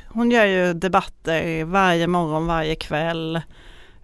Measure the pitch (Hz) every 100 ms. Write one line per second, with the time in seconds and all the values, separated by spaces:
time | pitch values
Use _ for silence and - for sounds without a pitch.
0 | - 226 240 240 208 185 180 170 185 185
1 | - - - 160 170 160 160 196 190 170
2 | 165 180 160 156 165 165 156 160 - 151
3 | 165 165 160 165 - - - - - -